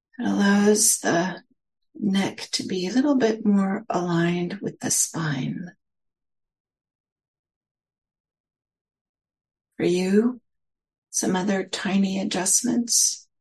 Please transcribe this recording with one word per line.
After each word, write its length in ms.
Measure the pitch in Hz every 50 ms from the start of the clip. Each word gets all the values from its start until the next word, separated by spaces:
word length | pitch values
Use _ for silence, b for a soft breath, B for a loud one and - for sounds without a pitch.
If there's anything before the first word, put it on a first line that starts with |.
| _ _ _ -
It 80 | 240
allows 720 | 202 202 196 202 202 202 202 202 208 214 214 214 - - -
the 440 | - - 123 170 170 185 175 - - _ _ _ _ _ _ _ _ _ -
neck 540 | - - 208 190 196 196 - - - - - -
to 140 | - 262
be 200 | - 190 185 180
a 60 | 185 202
little 240 | 254 269 302 285
bit 280 | 262 226 226 214 - -
more 400 | 214 202 196 196 190 190 208 - -
aligned 680 | - - 175 175 170 165 170 170 175 175 175 175 185 202
with 180 | - - - -
the 100 | - -
spine. 840 | 160 - - - - 160 165 156 147 135 131 151 - 175 175 175 - _ _ _ _ _ _ _ _ _ _ _ _ _ _ _ _ _ _ _ _ _ _ _ _ _ _ _ _ _ _ _ _ _ _ _ _ _ _ _ _ _ _ _ _ _ _ _ _ _ _ _ _ _ _ _ _ _ _ _ _ _ _ _ _ _ _ _ _ _ _ _ _ _ _ _ _ _ _ _ _
For 80 | - -
you, 560 | 170 175 180 185 185 190 208 226 247 254 247 _ _ _ _ _ _ _ _ _ _ _ _ _ _
some 260 | - - - - 180
other 280 | 185 180 202 202 190 185
tiny 560 | - - - - 196 185 196 196 190 190 190
adjustments 1040 | 190 - - - 175 185 - - - 240 - 233 240 233 - - - - - - - _ _ _